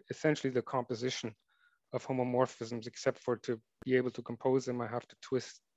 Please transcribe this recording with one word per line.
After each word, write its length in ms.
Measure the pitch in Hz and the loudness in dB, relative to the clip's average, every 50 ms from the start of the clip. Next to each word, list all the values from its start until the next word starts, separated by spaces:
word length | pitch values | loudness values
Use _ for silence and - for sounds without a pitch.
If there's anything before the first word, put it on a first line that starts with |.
| - - | -2 -4
essentially 420 | - - - 156 151 - - 135 | -6 0 2 2 2 2 2 0
the 100 | 127 123 | 2 0
composition 720 | - - - 127 120 - 123 110 123 127 - - - 110 107 _ _ _ _ _ _ _ _ _ _ - | 0 0 0 -2 0 0 -2 -2 -2 -2 -2 -2 -6 -6 -8 _ _ _ _ _ _ _ _ _ _ -6
of 140 | - 123 - | -6 -6 -2
homomorphisms, 840 | - 131 127 123 127 123 123 127 120 - - 117 113 120 113 110 | -2 0 0 2 2 4 4 4 4 2 -6 -8 -6 -6 -6 -6
except 320 | 120 - - - 135 127 - | -8 -6 -2 0 0 0 0
for 160 | - 123 120 | 0 -2 -2
to 220 | 117 - 131 120 113 _ _ _ - - | 0 0 -4 -4 -4 _ _ _ -8 0
be 100 | 131 127 | 2 4
able 160 | 127 123 123 | 4 4 2
to 100 | - - | -2 -6
compose 440 | - - 123 - - 131 131 135 127 | -8 -8 -6 -2 2 2 2 2 2
them, 160 | 127 123 123 | 0 -2 -2
I 60 | 117 | -2
have 200 | 107 120 120 - | -2 -4 -6 -6
to 80 | - - - | -8 -16 -14
twist 380 | - - 135 123 - - - - _ _ _ | -6 -2 -2 -2 -2 -4 -14 -18 _ _ _